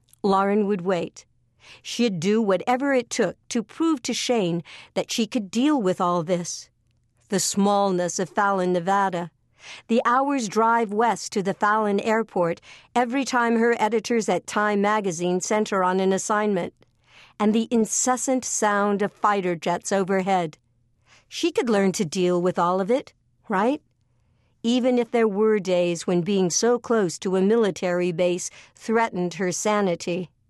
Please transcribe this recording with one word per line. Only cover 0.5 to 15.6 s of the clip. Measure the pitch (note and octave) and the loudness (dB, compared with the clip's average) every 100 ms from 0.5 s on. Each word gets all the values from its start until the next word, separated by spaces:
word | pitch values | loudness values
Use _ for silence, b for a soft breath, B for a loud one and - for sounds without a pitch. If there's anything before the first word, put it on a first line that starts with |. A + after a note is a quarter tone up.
| G#3 G3+ | 2 0
would | G3+ | -2
wait. | F3+ F3 E3 - - _ _ B B B | -2 -2 -4 -10 -20 _ _ B B B
She'd | - - A#3+ F3 | -10 -2 -2 0
do | F#3+ A3 | 0 2
whatever | G#3 F#3 A#3+ B3 C#4+ | 2 0 0 -2 0
it | C4 A#3 | 0 0
took | - F3+ - - | -2 -2 -4 -6
to | A#3 | -6
prove | G3+ - E4 C#4+ | -6 -2 -2 -2
to | - | -4
Shane | A3+ - A#3+ F3 E3+ B B B G3 | -4 -2 0 0 -2 B B B -8
that | - | -4
she | - A3 | -4 -2
could | B3 F#3+ | -4 -4
deal | A3+ D4 C#4+ | 0 2 2
with | F#3 F3 | 0 0
all | F3 F3 | 0 0
this. | D#3+ F3 E3+ - - _ _ _ _ _ _ | -2 -4 -4 -12 -16 _ _ _ _ _ _
The | F#3+ | -2
smallness | - G3+ G3+ G3+ G3 F3+ F3 G3+ | 0 2 2 4 2 0 -2 -4
of | F3 | -4
Fallon, | - G3+ G3 F3+ | 0 0 2 0
Nevada, | F3+ F3 G3 F#3+ F3 E3+ - _ B B B - | 0 0 0 0 -2 -8 -14 _ B B B -2
the | A3+ | 0
hour's | A#3 B3+ C#4 C#4 G#3 | 2 2 2 -2 -2
drive | G#3 A3+ A#3 A3 | 0 2 2 0
west | G#3 A#3 F#3 - | 0 0 0 -4
to | G#3 | -4
the | F#3 | -4
Fallon | - G#3 A3 G#3 G3+ | 0 0 2 0 0
airport | A3+ A3 A3 G3 E3+ - B B B A#3+ | 0 -2 -2 -2 -2 -2 B B B -2
every | B3 C#4 | 0 -2
time | B3+ B3 A#3 A3+ | 0 0 2 2
her | A#3 A#3 | 2 2
editors | G#3+ A3+ G#3+ A#3 G#3+ | 0 0 0 0 0
at | G3+ - | -2 -2
Time | G#3+ G#3 G3+ | -2 0 2
magazine | G3+ G#3+ G3 E3 F3+ F3+ | 2 0 -2 -2 -2 -2
sent | - G#3+ | 0 -2